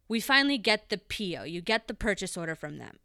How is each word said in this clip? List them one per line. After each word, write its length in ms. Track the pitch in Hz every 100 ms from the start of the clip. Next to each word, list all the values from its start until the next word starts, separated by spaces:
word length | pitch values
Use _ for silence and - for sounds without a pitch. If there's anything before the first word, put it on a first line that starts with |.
| -
We 120 | 226
finally 380 | - 269 277 277
get 320 | 220 214 -
the 80 | 208
P 400 | - - 196 143
O. 60 |
You 180 | 117 170
get 260 | 175 220 -
the 60 |
purchase 440 | 214 220 196 - 180
order 180 | 165 160
from 220 | 151 147
them. 220 | 117 -